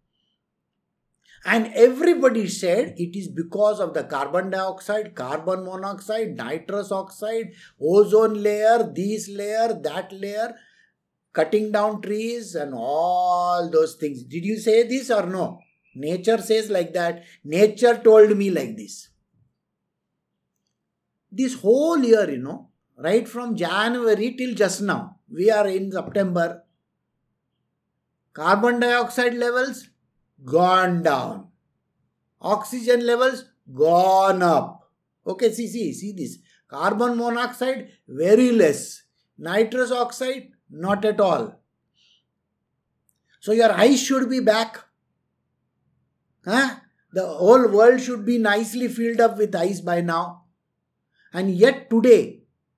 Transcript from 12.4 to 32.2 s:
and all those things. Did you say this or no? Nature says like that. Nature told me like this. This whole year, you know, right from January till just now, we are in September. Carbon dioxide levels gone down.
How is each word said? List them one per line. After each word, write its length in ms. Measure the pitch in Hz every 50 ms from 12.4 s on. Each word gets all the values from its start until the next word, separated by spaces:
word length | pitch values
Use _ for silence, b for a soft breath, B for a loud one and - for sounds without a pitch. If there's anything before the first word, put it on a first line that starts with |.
| 220 180 175
and 180 | 160 147 139 131
all 960 | 117 113 131 143 156 170 180 180 180 180 180 180 180 175 175 175 175 170 165
those 260 | 160 156 160 156 -
things. 280 | - 156 147 139 123 123
Did 220 | 123 139 170 170
you 120 | 202 220
say 300 | 214 - 226 214 226 240
this 240 | 214 254 269 247 -
or 140 | 233 208 180
no? 340 | 180 190 185 160 - - - _ _ _ _ _ _ -
Nature 440 | 127 139 151 175 180 180 220 226
says 320 | 220 - - 220 220 214 208
like 240 | 202 185 170 160 -
that. 300 | 175 170 170 170 B B B B B -
Nature 540 | 143 156 180 214 214 214 - 240 240 233 226
told 360 | - 226 220 220 214 214 208
me 120 | 196 202 196
like 280 | 180 151 131 117 110
this. 320 | - - - - - - _ _ _ _ _ _ _ _ _ _ _ _ _ _ _ _ _ _ _ _ _ _ _ _ _ _ _ _ _ _ _ _ _ _ _ _ _ _ _ _ _ _ _ _ _
This 260 | - 190 262 254 254
whole 420 | - - 202 240 269 302 330 339
year, 320 | 302 254 233 220 214 196 160
you 80 | 139
know, 320 | 123 127 139 185 269 - _ _ _ _ _ _
right 320 | - 135 160 196 240 -
from 300 | - - 240 247 233 220
January 760 | 170 175 165 180 202 214 233 240 247 240 226 208 202 214 254 254
till 160 | - 254 254 226
just 280 | 175 208 180 185 -
now, 360 | 202 196 156 120 95 - - _ _ _
we 200 | - 156 185 220
are 180 | 220 208 202
in 240 | 196 185 190 196 196
September. 720 | 185 180 156 - - 202 196 185 175 175 165 170 170 - _ _ _ _ _ _ _ _ _ _ _ _ _ _ _ _ _ _ _ _ _ _ _ _ _ _ _ _ _ _ _ _ _ _
Carbon 480 | - 147 151 175 196 202 220 240 240 240
dioxide 540 | 240 240 240 247 240 240 - 254 247 240 240
levels 560 | 240 240 240 240 254 262 277 - - - - _ _ _ _ _ _ _ _ _ _ 135
gone 560 | 127 139 165 180 180 185 185 185 180 175 170
down. 460 | 170 160 139 127 120 - - - - - _ _ _ _ _ _ _ _ _ _ _ _ _ _